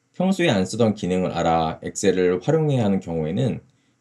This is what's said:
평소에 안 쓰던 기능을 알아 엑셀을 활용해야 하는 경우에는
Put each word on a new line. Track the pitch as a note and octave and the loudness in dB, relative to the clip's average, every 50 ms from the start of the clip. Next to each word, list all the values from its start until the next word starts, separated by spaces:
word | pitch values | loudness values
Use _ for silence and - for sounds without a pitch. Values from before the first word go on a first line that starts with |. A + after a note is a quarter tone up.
| _ _ _ | _ _ _
평소에 | - F3+ F#3+ F#3+ - F3 E3 | -2 0 0 2 2 2 2
안 | A#2 F#2+ F#2 | 2 2 0
쓰던 | F#2+ - A2 A#2+ G#2+ G#2 | -2 0 0 2 2 0
기능을 | - - F2 F2+ F#2 F2+ - | 0 -2 -2 -2 0 -2 -2
알아 | - F2 E2+ E2 E2 E2 D#2+ D#2+ D#2+ - - | -2 -2 0 2 2 2 0 -2 -4 -6 -10
엑셀을 | D2+ - - - G2 F2 F#2 F2+ F2+ F#2 F2+ - | -10 -6 -2 0 2 2 4 2 2 2 0 0
활용해야 | C#3 D#3 D#3+ D#3 D3 C#3 B2 A2+ | 0 0 2 2 2 0 2 2
하는 | G2+ G2 F#2 | 2 0 0
경우에는 | - E2+ E2 D#2+ D#2 D#2 F2 A2+ C3+ - E2 C2+ - _ _ _ _ _ _ _ | -2 -4 -4 -4 -4 -2 -2 -2 -2 -2 -2 -6 -10 _ _ _ _ _ _ _